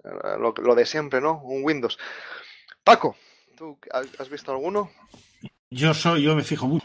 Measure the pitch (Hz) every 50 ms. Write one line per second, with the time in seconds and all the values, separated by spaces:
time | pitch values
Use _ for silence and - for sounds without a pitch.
0 | - - 50 50 - 50 50 110 117 117 110 - - 123 120 120 - - - 156
1 | 151 143 135 127 135 156 160 156 139 127 135 135 135 151 156 143 120 113 - -
2 | - - - - - - - - - - - - - - - - _ - 233 226
3 | - 139 - - _ _ _ _ _ _ _ - 160 160 143 - - - - 127
4 | 131 135 - - 135 131 143 139 - - 135 131 139 175 202 208 202 - - _
5 | - _ - - - _ _ _ - - - _ _ _ 127 123 143 160 156 156
6 | - 170 170 147 143 151 156 151 135 - 151 - 127 127 151 160 -